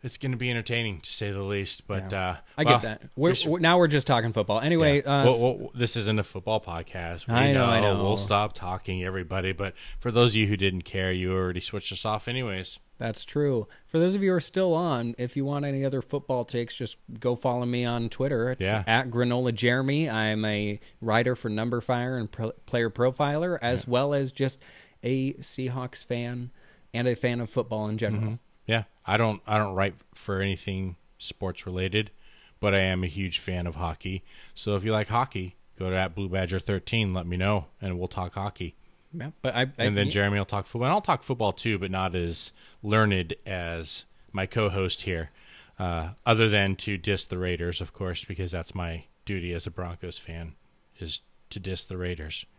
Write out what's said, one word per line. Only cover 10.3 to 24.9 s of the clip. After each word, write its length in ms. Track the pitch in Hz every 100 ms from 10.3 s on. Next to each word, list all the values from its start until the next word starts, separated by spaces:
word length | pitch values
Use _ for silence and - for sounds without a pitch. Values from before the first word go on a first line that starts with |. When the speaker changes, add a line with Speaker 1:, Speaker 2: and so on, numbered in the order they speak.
Speaker 1:
of 60 | 110
you 100 | 107
who 100 | 104
didn't 240 | 98 92
care, 280 | 87 95 92
you 200 | 92 92
already 260 | 92 92 90
switched 320 | - 104 -
us 140 | 95 110
off 220 | 107 -
anyways. 520 | 127 123 95 92 - _ -
Speaker 2:
That's 240 | 117 110 -
true. 420 | 147 143 127 107 - -
For 140 | 160
those 160 | 175 196
of 80 |
you 80 | 196
who 40 | 180
are 40 |
still 340 | - - 185
on, 400 | 165 175 131 117 117
if 180 | 123 143
you 80 | 139
want 200 | 143 143
any 200 | 135 135
other 160 | 135
football 440 | - 147 - 131 117
takes, 300 | 123 120 -
just 220 | 113 - - 117
go 160 | 123 120
follow 280 | - 120 120
me 200 | 123 123
on 240 | 120 117
Twitter. 400 | - 135 123 120
It's 100 | 127
Speaker 1:
Yeah. 220 | 95 107 98
Speaker 2:
at 240 | 113 131
Granola 420 | 117 123 123 127
Jeremy. 560 | 113 120 123 135 143 160
I'm 340 | 110 107 107 107
a 340 | 104 104 104 - -
writer 360 | 117 110 120 123
for 140 | 120
Number 300 | 107 117 120
Fire 380 | - 123 123 127
and 140 | 107
Pro-, 220 | - 110 - -
Player 240 | 123 117
Profiler, 680 | 107 123 131 143 147 180 175
as 220 | 117 123
Speaker 1:
Yeah. 80 | -
Speaker 2:
well 220 | 123 143 143
as 160 | 135
just 280 | - 135 - - - -